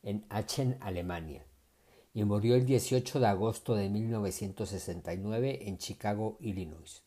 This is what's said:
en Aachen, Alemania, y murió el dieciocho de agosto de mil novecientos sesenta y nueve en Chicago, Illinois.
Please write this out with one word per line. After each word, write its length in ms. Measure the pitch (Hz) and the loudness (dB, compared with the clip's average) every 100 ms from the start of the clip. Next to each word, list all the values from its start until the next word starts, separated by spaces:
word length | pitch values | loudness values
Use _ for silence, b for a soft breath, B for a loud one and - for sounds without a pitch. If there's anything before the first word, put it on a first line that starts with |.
en 220 | - 104 - | -2 -4 -2
Aachen, 480 | 104 110 - 131 127 | -4 -2 0 0 0
Alemania, 640 | 104 90 87 87 80 73 - - _ b b b b | -4 -4 -4 -4 -6 -12 -16 -20 _ b b b b
y 100 | 113 | 0
murió 300 | 104 101 113 | 2 4 6
el 100 | 123 | 6
dieciocho 560 | 127 131 - 127 127 147 | 6 4 4 0 2 4
de 60 | 117 | 4
agosto 480 | 98 110 113 - | 4 2 0 0
de 160 | 110 98 | 0 2
mil 200 | 104 113 | 0 0
novecientos 600 | 113 101 - 101 95 104 | 0 0 -2 -6 -4 -4
sesenta 420 | 127 - 175 - | -4 -6 -8 -4
y 60 | 175 | -4
nueve 500 | 190 113 131 135 104 | -2 0 0 -2 -6
en 80 | 95 | -6
Chicago, 640 | - 110 104 104 110 - | -8 -4 -2 0 -2 -4
Illinois. 640 | 117 95 85 76 80 - | -6 -4 -6 -10 -16 -20